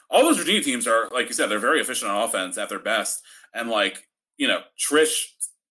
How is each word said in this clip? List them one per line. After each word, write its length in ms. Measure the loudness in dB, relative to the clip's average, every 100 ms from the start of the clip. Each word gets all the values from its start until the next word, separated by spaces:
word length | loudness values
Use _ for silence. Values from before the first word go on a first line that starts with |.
| _
all 140 | 4
those 140 | 4 2
Virginia 260 | 2 0
teams 240 | 0 -2 0
are, 220 | 0 0
like 180 | -2 -2
you 60 |
said, 160 | -2 0
they're 100 | 0
very 220 | 2 0
efficient 280 | 0 -4 -2
on 140 | -2
offense 340 | 0 -2 -4 -6
at 120 | -6
their 100 | -6
best. 440 | -2 -2 -2 -8 -12 -20 -14
And, 160 | -10 -2
like, 380 | 0 0 -2 -16 _ _ -2
you 100 | 0
know, 140 | 0 -4 -6
Trish, 460 | 2 4 4 0 -6 -10 -14 -14 _